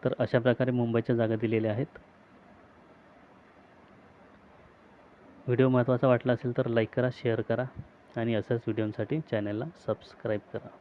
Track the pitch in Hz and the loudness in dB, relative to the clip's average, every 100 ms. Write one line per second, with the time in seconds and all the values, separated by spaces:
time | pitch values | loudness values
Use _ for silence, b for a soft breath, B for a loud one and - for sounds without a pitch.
0 | 131 - 117 127 120 117 127 123 117 113 | -2 -2 0 2 2 2 2 0 2 0
1 | 113 120 110 110 113 110 110 107 143 - | 0 0 2 0 0 0 0 -2 -4 -8
2 | - - - - - - - - - - | -20 -20 -20 -20 -20 -20 -20 -20 -20 -20
3 | - - - - - - - - - - | -20 -20 -20 -20 -20 -20 -20 -20 -20 -20
4 | - - - - - - - - - - | -20 -20 -20 -20 -20 -20 -20 -20 -20 -20
5 | - - - - - 120 131 127 120 123 | -20 -20 -20 -16 -4 2 4 4 2 2
6 | 131 120 127 120 127 120 123 117 110 - | 4 4 2 -2 0 -2 0 0 0 0
7 | 123 127 123 110 107 113 131 - - - | -2 -2 -2 -2 -2 -2 -4 -8 -18 -20
8 | - - 117 110 98 117 - 110 110 104 | -12 -6 -2 -2 0 -4 -2 -2 -4 -4
9 | 107 151 156 113 104 104 147 - - 107 | -4 -4 -2 -4 -4 -6 -8 -10 -6 -6
10 | - - 113 104 - 110 110 - | -6 -12 -4 -4 -4 -12 -12 -20